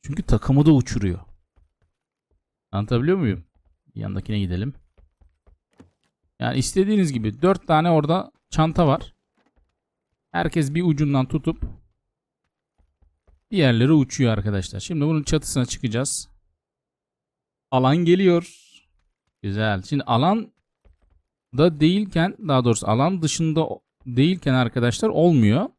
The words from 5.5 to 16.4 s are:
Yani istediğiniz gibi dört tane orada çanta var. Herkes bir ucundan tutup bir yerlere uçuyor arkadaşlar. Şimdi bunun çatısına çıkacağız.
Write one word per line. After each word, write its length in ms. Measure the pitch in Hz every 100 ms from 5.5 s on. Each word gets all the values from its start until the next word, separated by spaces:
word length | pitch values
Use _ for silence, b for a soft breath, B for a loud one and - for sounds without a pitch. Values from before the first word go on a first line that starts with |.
| _ _ _ - _ _ _ _ _
Yani 180 | 120 127
istediğiniz 540 | 127 190 196 214 170
gibi 300 | 123 107 113
dört 240 | 180 190 -
tane 240 | 156 170
orada 420 | 160 143 180 - _ _
çanta 360 | - 160 160 160
var. 280 | 143 - _ _ _ _ _ _ _ _ _ _ _ _
Herkes 420 | 170 165 170 139
bir 80 | 156
ucundan 460 | 175 143 147 139 131
tutup 340 | 156 165 - - - _ _ _ _ _ _ _ _ _ _ _ _ _ _ _ _ _
bir 80 | 196
yerlere 340 | 139 113 131
uçuyor 400 | 156 131 - 123
arkadaşlar. 480 | 107 101 101 90 98
Şimdi 240 | - 165
bunun 180 | 147 156
çatısına 440 | 143 156 - 139 123
çıkacağız. 640 | - 123 113 143 - - _